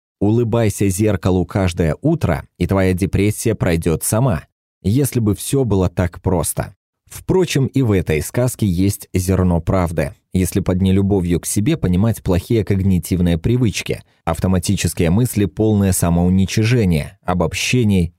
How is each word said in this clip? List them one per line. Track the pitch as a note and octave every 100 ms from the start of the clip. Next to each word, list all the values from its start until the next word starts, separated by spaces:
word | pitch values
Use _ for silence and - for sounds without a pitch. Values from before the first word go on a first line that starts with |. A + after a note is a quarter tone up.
| _ -
Улыбайся | G2+ A2+ A2+ A#2 A2 - G2+
зеркалу | F2+ G#2+ G2+ G2 F#2
каждое | E2+ G#2 F#2 F2 E2 -
утро, | C#3+ E3 F#2+ C#2 - -
и | F2
твоя | G2 F#2
депрессия | F2+ F#2 F#2+ G2+ - A2+
пройдёт | G2+ G#2+ E2+ E2 D#2
сама. | - A2 C3+ D#2+ - _ _ _
Если | F#2 B2+ C#3 B2
бы | G#2+
всё | G2 - C#3
было | A#2+ G2 F2+
так | - F2 -
просто. | - F2+ C#2+ - - - _ _ _
Впрочем, | - - F#3 F3 D3 C3
и | C3+
в | A#2+
этой | G2 - D2+
сказке | - - B2+ - G#2
есть | F2 G2 - -
зерно | F#2 F2+ F#2 F#2 E2+
правды, | - F#2+ E2+ D#2+ C#2+ - _
если | F#2 F#2 -
под | - F2+
нелюбовью | F#2+ F#2+ G2 G2 F2 E2
к | -
себе | - G#2+ E3
понимать | F#2 F2+ A2+ -
плохие | - F2 - A#2
когнитивные | F#2+ G2 F#2+ F2+ - F2+ F2 E2
привычки, | G#2 B2 A#2 - - - - _
автоматические | - D#2+ F#2 F#2 - F#2+ F2 - E2+
мысли, | F#2+ B2 G#2 G2+
полное | - A2 G#2 G2
самоуничижение, | F#2 F2 E2+ F2+ F#2+ F#2+ - A2 B2 G2 D#2 C#2+ -
обобщений, | - F2+ D#2 - - B2+ A2 F#2+ E2